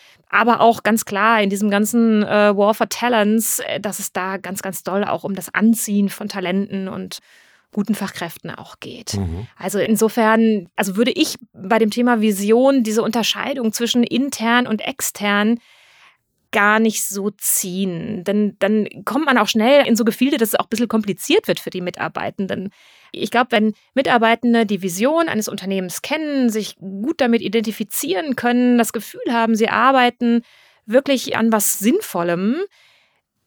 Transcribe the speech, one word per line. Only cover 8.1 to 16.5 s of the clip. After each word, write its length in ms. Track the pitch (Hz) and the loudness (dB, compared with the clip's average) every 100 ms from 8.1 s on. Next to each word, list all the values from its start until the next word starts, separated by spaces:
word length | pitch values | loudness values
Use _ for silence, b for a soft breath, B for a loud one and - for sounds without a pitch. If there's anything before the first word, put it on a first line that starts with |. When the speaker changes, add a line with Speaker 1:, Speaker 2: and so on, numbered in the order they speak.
| - 170 - 165 | -8 -10 -10 -14
Speaker 1:
auch 280 | - - - | -14 -16 -18
geht. 320 | 127 - - | -16 -14 -8
Speaker 2:
Mhm. 340 | 101 90 85 120 - | -6 -4 -6 -10 -10
Speaker 1:
Also 220 | 185 196 | -6 -2
insofern, 880 | 196 214 220 240 220 226 226 214 170 - | 0 2 2 2 2 4 2 0 -4 -6
also 220 | 202 185 | -4 0
würde 140 | 240 | 0
ich 260 | - 311 - - | 0 -2 -4 -16
bei 260 | - 190 220 | -14 -2 0
dem 120 | 214 | 2
Thema 280 | 233 240 233 | 2 2 2
Vision 640 | 214 190 202 233 262 269 | 2 2 2 4 6 4
diese 200 | 214 214 | 2 0
Unterscheidung 680 | 226 233 208 202 - 277 220 | 0 0 -2 -2 -6 -4 -4
zwischen 320 | - 233 247 | -2 0 0
intern 640 | 240 240 277 - 226 240 247 | 0 0 -2 -2 0 0 0
und 140 | 214 | -2
extern 800 | - 262 - - 208 202 208 233 b b b b b b _ _ _ | -4 -6 -8 -4 0 2 2 0 b b b b b b _ _ _